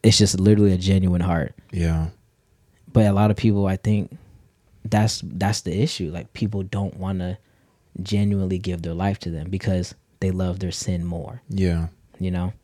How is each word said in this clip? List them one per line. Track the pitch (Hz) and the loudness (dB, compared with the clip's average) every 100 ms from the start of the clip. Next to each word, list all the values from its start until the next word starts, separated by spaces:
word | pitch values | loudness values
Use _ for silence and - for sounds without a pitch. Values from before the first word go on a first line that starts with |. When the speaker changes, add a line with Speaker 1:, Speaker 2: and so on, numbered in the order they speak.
Speaker 1:
it's | 113 - | 6 6
just | 101 92 | 4 4
literally | 98 107 101 | 4 6 6
a | 92 | 4
genuine | 92 95 92 87 | 2 4 4 2
heart. | 85 85 67 - _ | 2 0 -2 -8 _
Speaker 2:
Yeah. | 90 85 80 80 - _ _ _ _ _ _ - | -2 0 0 -2 -6 _ _ _ _ _ _ -2
Speaker 1:
But | 123 104 | 2 4
a | |
lot | 98 107 | 4 2
of | 101 | 4
people, | 113 101 98 | 2 2 0
I | 95 | 0
think | - 104 - - - - _ _ _ _ | 0 -2 -2 -12 -20 -20 _ _ _ _
that's, | - 107 110 - | -2 2 2 -2
that's | - 90 95 107 | -8 -2 -2 -2
the | - 90 | -4 -2
issue. | 147 - 85 | -2 -2 -6
Like, | 85 - | -6 -12
people | - 110 104 | -6 -4 -4
don't | 95 101 98 - | -6 -4 -6 -6
wanna | 92 95 90 95 _ _ _ _ _ - | -6 -4 -4 -8 _ _ _ _ _ -14
genuinely | 92 101 101 101 95 92 | -4 0 2 0 0 -2
give | 92 87 | -4 -6
their | 82 | -6
life | 82 98 95 | -2 -2 -2
to | - | -6
them | 82 82 | -8 -6
because | 95 - 92 87 - _ _ | -4 0 -2 -2 -10 _ _
they | 95 | -4
love | 92 92 92 | -2 -2 -4
their | 92 | -6
sin | - - 90 | -6 -4 -4
more. | 87 85 - 123 _ | -4 -8 -10 -14 _
Speaker 2:
Yeah. | 98 92 82 82 _ _ _ | 0 0 0 -4 _ _ _
Speaker 1:
You | 92 | -4
know? | 90 90 - | -2 -4 -8